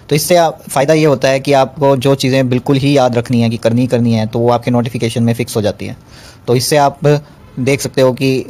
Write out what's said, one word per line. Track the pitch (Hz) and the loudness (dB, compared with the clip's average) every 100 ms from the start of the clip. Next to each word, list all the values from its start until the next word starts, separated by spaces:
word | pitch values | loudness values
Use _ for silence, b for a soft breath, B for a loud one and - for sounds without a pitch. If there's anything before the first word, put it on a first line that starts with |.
| B | B
तो | 151 | -2
इससे | - 175 | 2 2
आप, | 160 160 - | 2 -2 -6
फ़ायदा | 139 143 | -2 2
ये | 160 151 | 2 2
होता | 127 135 | 2 0
है | 135 | -2
कि | 143 | 0
आपको | 139 131 - 139 139 | 2 0 0 0 2
जो | 135 139 | 2 0
चीज़ें | 131 131 127 | 0 0 0
बिल्कुल | 127 131 139 | -2 0 0
ही | 139 139 | 2 2
याद | 127 117 | 2 0
रखनी | 113 120 | -2 0
है | 117 | 0
कि | 113 | 0
करनी | 113 117 | -2 0
ही | 127 | 0
करनी | 120 120 | 0 0
है | 113 107 | 0 -2
तो | 117 | -2
वो | 117 | 0
आपके | 120 131 | 0 0
notification | 120 117 117 113 120 | -2 -2 -4 -4 -2
में | 117 | -2
fix | 117 120 113 | -2 -4 -2
हो | |
जाती | 104 - 98 | -2 -4 -10
हैं। | 110 B B B B - | -14 B B B B -2
तो | 123 | -2
इससे | 117 151 | 0 2
आप | 143 139 143 147 147 B - - | 0 0 0 0 -2 B -16 -6
देख | 127 139 | -2 -2
सकते | 127 - | -2 0
हो | 131 | 0
कि | 123 135 131 - | 2 -2 -2 -2